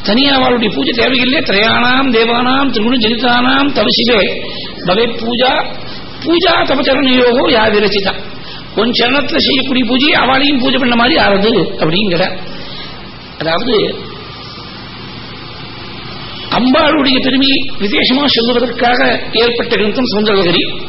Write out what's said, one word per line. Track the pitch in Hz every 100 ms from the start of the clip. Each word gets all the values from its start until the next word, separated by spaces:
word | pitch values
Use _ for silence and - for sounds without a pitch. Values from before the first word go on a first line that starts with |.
தனியா | - 220 277 269
அவளுடைய | 254 240 220
பூஜை | 220 277
தேவையில்லை. | 233 226 254 247 277
"திரயாணாம் | - 196 220 226 240 254 269
தேவானாம் | 226 233 240 247 262 277
திரிகுண | 233 220 262
ஜனிதானாம் | 214 233 247 240 247 269 285
தவசிவே | 240 214 - 233 233 - - - - - - 175
பவே | 190 240 -
பூஜா, | 226 240 254 294 - - - - - -
பூஜா | - 339 339 339
தபச்சரணயோகோ | 349 277 277 269 269 254 247 240 -
யா | 220 220
விரச்சிதா". | 214 214 208 190 - - - - - - -
உன் | 226
சரணத்துல | 233 240 277 277 233
செய்யக்கூடிய | 240 269 262 254 240
பூஜை | 254 294
அவளையும் | 349 254 262 285 285
பூஜை | 262 262
பண்ண | 254 240
மாதிரி | 233 320
ஆறுது | 202 196 208 233 156 -
அப்படிங்கிற. | 156 170 214 170 185 - - - - - - - - - - -
அதாவது | 151 170 233 220 151 - - - - - - - - - - - - - - - - - - - - - - - - - -
அம்பாளுடைய | 165 247 285 311 311 269 262
பெருமையை | 262 262 269 269 - -
விசேஷமா | 202 294 - 262 285
சொல்லுவதற்காக | 233 233 240 247 - 240 247 262 247 -
ஏற்பட்ட | 220 240 233 - 208
கிரந்தம் | 208 202 254
சௌந்தரலகரி. | 196 214 196 180 175 - -